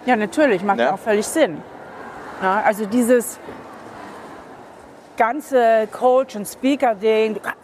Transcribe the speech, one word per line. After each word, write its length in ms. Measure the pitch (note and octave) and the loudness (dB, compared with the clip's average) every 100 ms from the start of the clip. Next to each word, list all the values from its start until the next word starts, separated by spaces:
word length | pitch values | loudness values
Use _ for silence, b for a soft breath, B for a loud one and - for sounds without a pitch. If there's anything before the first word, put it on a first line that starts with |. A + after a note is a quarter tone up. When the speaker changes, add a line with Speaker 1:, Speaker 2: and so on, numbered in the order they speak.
| B3 | 0
Speaker 1:
Ja, 80 | A3+ | 0
natürlich, 480 | G#3 - D4 F#3 | 0 2 2 2
macht 160 | G#3 G3+ | 0 2
Speaker 2:
Ja. 160 | F3 F#3+ | 2 0
Speaker 1:
auch 40 | |
völlig 280 | A#3 G#3 G#3 | 0 -2 0
Sinn. 340 | D#4+ A#3+ D3 - - - - - - - - | 0 0 0 -14 -18 -18 -18 -18 -16 -16 -4
Ja, 220 | F#3+ G3 - | -2 0 0
also 220 | G3+ G#3 | 0 -2
dieses 500 | B3 A#3 B3 G#3+ - - - - - - - - - - - - - - - - - - - | 0 4 2 2 -10 -16 -18 -18 -20 -20 -18 -18 -18 -18 -20 -20 -20 -20 -20 -20 -20 -10 -2
ganze 720 | A3+ C#4+ - C4 A3+ A3+ G#3+ | 0 0 0 2 4 4 0
Coach- 440 | - B3+ B3+ C4 G#3 | 0 4 4 2 -6
und 120 | G3 | -10
Speaker-Ding, 880 | - C4 C#4 B3+ G3+ A3 A3 A3 G3+ | -2 0 2 0 0 2 2 2 -2
du 40 | |
kannst 200 | - - | -8 -10